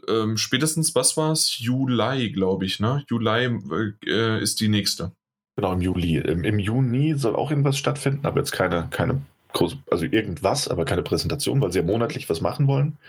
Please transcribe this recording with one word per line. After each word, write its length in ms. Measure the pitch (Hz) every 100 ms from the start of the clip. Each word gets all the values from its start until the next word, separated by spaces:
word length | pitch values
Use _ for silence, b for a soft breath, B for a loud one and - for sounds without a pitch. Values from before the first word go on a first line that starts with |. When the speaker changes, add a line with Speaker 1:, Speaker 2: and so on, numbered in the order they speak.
| -
Speaker 1:
ähm, 300 | 113 107 110
spätestens, 580 | - 131 156 165 156
was 220 | - - -
war's? 420 | 156 156 - -
Juli, 720 | 117 131 127 120 113 135 113
glaub 320 | 95 95 95
ich, 160 | 95 -
ne? 240 | 107 143 -
Juli, 500 | 117 110 113 123 113 95 82 107 - -
äh, 340 | 98 113 110
ist 180 | 101 -
die 80 | 110
nächste. 440 | 104 98 - 87 - _ _ _ -
Speaker 2:
Genau, 160 | 95
im 80 | 92
Juli. 380 | 92 90 82 76
Im, 260 | - 80
im 140 | 98 104
Juni 560 | 98 123 131 123 156 143
soll 180 | 120
auch 160 | - 139
irgendwas 280 | 147 143 139
stattfinden, 480 | 135 139 139 139 -
aber 140 | -
jetzt 120 | -
keine, 360 | - 90 87 82
keine 320 | - 85 85 - _ _
groß-, 240 | - 85 71 -
also 140 | 87
irgendwas, 640 | 82 110 95 85 95 139 -
aber 160 | 85
keine 180 | 82 87
Präsentation, 600 | 82 82 82 78 - 131
weil 100 | 98
sie 60 | 90
ja 80 | 85
monatlich 420 | 113 117 - -
was 140 | -
machen 240 | 87 - 139
wollen 320 | 139 151 -